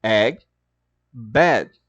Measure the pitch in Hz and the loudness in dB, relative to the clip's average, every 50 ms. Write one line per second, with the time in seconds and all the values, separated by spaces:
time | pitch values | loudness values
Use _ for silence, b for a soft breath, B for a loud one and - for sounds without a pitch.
0 | _ 110 110 107 104 120 165 - _ _ _ _ _ _ _ _ _ _ _ _ | _ 0 0 0 0 0 -2 -8 _ _ _ _ _ _ _ _ _ _ _ _
1 | _ _ _ 127 113 107 113 139 165 175 151 113 78 - _ _ _ | _ _ _ -20 -20 -4 0 2 2 2 2 0 -2 -6 _ _ _